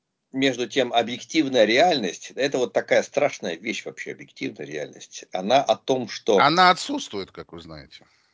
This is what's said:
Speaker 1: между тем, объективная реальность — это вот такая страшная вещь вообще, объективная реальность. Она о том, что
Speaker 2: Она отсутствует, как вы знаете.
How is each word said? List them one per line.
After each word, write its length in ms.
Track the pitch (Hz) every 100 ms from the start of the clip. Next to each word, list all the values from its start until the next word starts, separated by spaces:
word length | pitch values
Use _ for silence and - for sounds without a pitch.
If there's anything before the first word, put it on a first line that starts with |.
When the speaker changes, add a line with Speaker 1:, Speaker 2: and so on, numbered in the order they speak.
| _ _ _
Speaker 1:
между 360 | 131 139 120 120
тем, 240 | 139 123
объективная 720 | 117 113 123 - 160 135 127 107
реальность — 680 | 120 180 151 92 - - -
это 220 | 139 139
вот 160 | 117
такая 300 | 123 104 120
страшная 520 | - - 139 - 101 82
вещь 300 | 104 98 -
вообще, 280 | 71 -
объективная 520 | 65 - - 67 - 71
реальность. 600 | 76 71 - - - -
Она 300 | 90 95 135
о 140 | 139 110
том, 320 | - 131 120
что 300 | - - 101
Speaker 2:
Она 320 | 139 170 180
отсутствует, 600 | 180 - 285 - 101 90
как 220 | - 80
вы 80 | 85
знаете. 420 | 82 78 67 - _ _ _